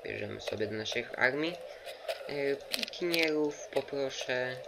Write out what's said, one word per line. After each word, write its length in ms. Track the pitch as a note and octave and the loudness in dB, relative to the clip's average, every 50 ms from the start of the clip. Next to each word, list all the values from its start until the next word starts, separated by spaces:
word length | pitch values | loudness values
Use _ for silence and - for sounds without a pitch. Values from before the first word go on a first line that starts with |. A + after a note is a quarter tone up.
| - | -4
Bierzemy 380 | G#2 G#2 G#2 G#2 G#2 G#2 G#2 | -4 -4 -4 -4 -4 -4 -4
sobie 260 | - - - G#2 G#2+ G#2 | -4 -4 0 0 0 0
do 60 | G#2+ | 0
naszych 460 | A2 G#2+ - - A#2+ A#2 - - - | -2 -2 0 0 -2 -2 -2 0 4
armii. 380 | A#2+ B2+ B2+ C#3+ D#3 E3 F3 - - - - - - - - - - - - - - - | 4 4 6 4 0 0 -2 -4 -8 -12 -12 -12 -10 -12 -12 -8 -4 -4 -4 -4 -2 -4
E, 280 | C#3+ C#3+ C#3 C#3 C#3 | 0 2 4 2 2
pikinierów 1120 | C#3 - - - - C3 - - - F3+ F3 E3+ E3 D#3+ D#3 D3+ D3+ D3+ D3 D3 - - - | 2 0 -4 -4 -4 -2 -6 -4 -2 0 2 4 4 4 6 6 4 4 2 2 -2 -10 -2
poproszę. 880 | - C#3 C3+ - - C#3 C#3 C3+ - - - - C3 B2+ B2+ B2+ B2+ B2+ - | -2 -2 -2 0 -2 -2 -2 -2 -2 -4 -2 0 0 2 2 0 -2 -4 -8